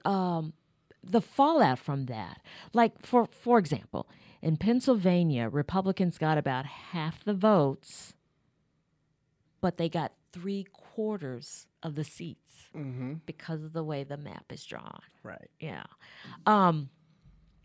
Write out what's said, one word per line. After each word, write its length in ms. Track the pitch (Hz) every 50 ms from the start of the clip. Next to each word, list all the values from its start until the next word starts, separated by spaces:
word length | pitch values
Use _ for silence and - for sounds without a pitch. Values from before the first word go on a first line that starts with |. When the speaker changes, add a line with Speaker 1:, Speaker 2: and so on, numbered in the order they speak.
| -
Speaker 1:
um, 480 | 170 196 190 185 180 170 165 160 156 - _ _ _ _ _ _ _ _ _ -
the 180 | - 190 226
fallout 580 | - - - - 277 302 339 294 208 139 131 -
from 260 | - - 143 139 135
that. 360 | 123 120 110 92 76 - - - - - - - - -
Like, 320 | 233 233 226 - - -
for, 200 | - 254 240 220
for 320 | - - - - 233 240 226
example, 480 | 175 143 147 - - - - - - - - - - - - _
in 160 | - 160 156 151
Pennsylvania, 920 | 170 220 240 254 - 277 247 208 175 190 180 180 170 160 139 120 117 110
Republicans 680 | 135 147 143 - 175 190 190 190 185 - 190 175 - -
got 200 | 160 156 156 151
about 280 | 139 143 127 127 135
half 580 | - - - - - - 165 151 156 - - -
the 100 | 208 208
votes, 800 | 185 196 214 208 170 143 135 135 - - - - - - - - _ _ _ _ _ _ _ _ _ _ _ _ _ _ _ _ _ _ _ _ _ _ _ _ _ _ _ _ _
but 160 | 190 180 175 -
they 120 | 165 165
got 240 | - 170 147 - - _ _ _
three 340 | - 180 175 196 196 196 185 -
quarters 960 | _ _ - - - 226 214 214 214 185 151 131 127 120 139 - - - - _ _ _
of 140 | - 165 143
the 80 | 151 151
seats 360 | - - - - 160 - - _ - - - - - -
Speaker 2:
Mm-hmm. 400 | 156 143 135 123 127 127 131 147 160 - -
Speaker 1:
because 340 | 160 - - - 160 151 156
of 100 | 156 160
the 100 | 165 156
way 200 | 156 151 139 139
the 140 | 139 143 147
map 280 | 147 139 - - - -
is 140 | - - -
drawn. 340 | - - - - - - 50 - _ _ _
Speaker 2:
Right. 260 | - 107 - - - - _ _
Speaker 1:
Yeah. 240 | 160 151 92 62 - - - _ - - - - - - - - - 214
Um, 420 | 214 202 190 175 160 151 139 135 - _ _ _ _ _ _ - - _ _ _ _ _ _